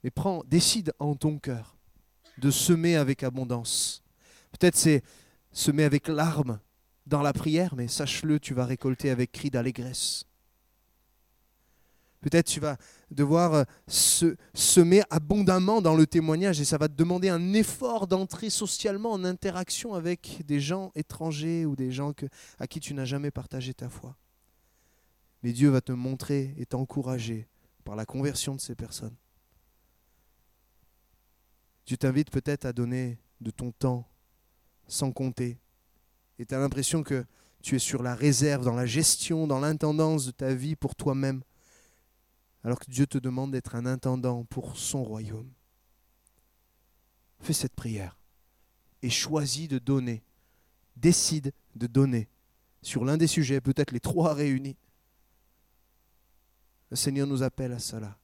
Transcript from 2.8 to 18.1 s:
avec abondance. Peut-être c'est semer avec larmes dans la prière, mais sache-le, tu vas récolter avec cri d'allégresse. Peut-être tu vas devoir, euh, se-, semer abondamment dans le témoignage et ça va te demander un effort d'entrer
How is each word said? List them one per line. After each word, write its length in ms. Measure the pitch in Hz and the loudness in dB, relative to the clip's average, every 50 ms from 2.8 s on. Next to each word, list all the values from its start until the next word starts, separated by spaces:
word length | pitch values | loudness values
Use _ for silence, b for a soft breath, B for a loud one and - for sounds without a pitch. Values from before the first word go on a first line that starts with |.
| 165 170 170 | 4 4 4
avec 300 | 156 143 131 139 - 139 | 4 4 2 0 0 -2
abondance. 800 | 127 123 131 131 120 123 120 113 - - - - - - - _ _ b b b b b b b b | -4 -4 -4 -4 -4 -4 -4 -4 -2 -2 -2 -2 -4 -6 -10 _ _ b b b b b b b b
Peut-être 240 | - - 180 180 - | 0 6 6 6 6
c'est 260 | - - 160 151 135 b b b b b b b b b b | 6 6 6 6 6 b b b b b b b b b b
semer 320 | - - - - 143 147 | -6 0 0 2 4 4
avec 240 | 151 147 135 147 - | 4 4 4 2 2
larmes 540 | - 160 147 156 170 156 151 139 123 113 104 _ _ _ _ _ _ _ _ _ | 0 0 2 2 2 2 2 0 -2 -2 -8 _ _ _ _ _ _ _ _ _
dans 160 | 139 151 143 | 0 0 2
la 120 | 143 143 | 2 2
prière, 420 | 135 - - 156 156 170 185 180 147 | 0 0 0 2 2 4 2 2 0
mais 140 | 123 120 120 | -4 -4 -2
sache-le, 500 | - - 147 135 - - - 156 151 147 | -2 -2 -2 -2 -2 -2 2 2 2 2
tu 160 | - - 135 | 0 -2 -2
vas 100 | 123 127 | -2 0
récolter 460 | 120 131 - - 135 127 - - 139 | 0 -2 -2 0 -2 0 0 0 0
avec 220 | 127 123 127 - | 2 2 0 -2
cri 180 | - - - 143 | -2 -6 -6 -2
d'allégresse. 760 | 127 123 117 131 120 - 120 127 123 - - - - - - _ _ _ _ _ _ _ _ _ _ _ _ _ _ _ _ _ _ _ _ _ _ _ _ _ _ _ _ _ _ _ _ _ _ _ _ _ _ _ | -2 0 -2 -2 -4 -4 -10 -8 -6 -4 -4 -4 -4 -6 -8 _ _ _ _ _ _ _ _ _ _ _ _ _ _ _ _ _ _ _ _ _ _ _ _ _ _ _ _ _ _ _ _ _ _ _ _ _ _ _
Peut-être 260 | - 143 160 165 165 | -4 2 4 4 4
tu 140 | - - 151 | 4 -2 -4
vas 160 | 143 151 139 - b b b b b b | -4 -4 -6 -6 b b b b b b
devoir, 420 | 147 139 147 139 156 170 175 170 | 0 0 2 4 4 4 4 4
euh, 120 | 156 147 135 b b b b b | 4 4 2 b b b b b
se-, 480 | - - - - - - 170 165 302 - b b b | 0 2 4 4 4 4 4 2 2 0 b b b
semer 480 | - - - - 185 170 170 180 202 202 _ | 0 2 6 8 8 8 10 8 6 6 _
abondamment 720 | 156 160 151 147 202 208 196 185 185 185 185 196 220 220 | 0 -2 0 2 2 4 4 4 4 4 4 2 2 4
dans 140 | 185 160 156 | 4 6 8
le 100 | 160 160 | 8 6
témoignage 540 | - - 165 160 156 156 165 190 202 175 147 | 6 6 0 2 2 0 2 2 0 0 0
et 40 | 147 | 0
ça 140 | - 160 143 | 0 0 0
va 80 | 151 | 0
te 80 | 151 147 | 0 2
demander 340 | 135 165 170 180 180 180 190 | 0 0 2 2 0 2 0
un 240 | 175 170 175 185 | 0 0 0 2
effort 540 | 202 220 208 - - - 262 240 233 220 196 | 4 4 2 2 0 -4 -4 -2 -2 -2 0
d'entrer 420 | 175 | 0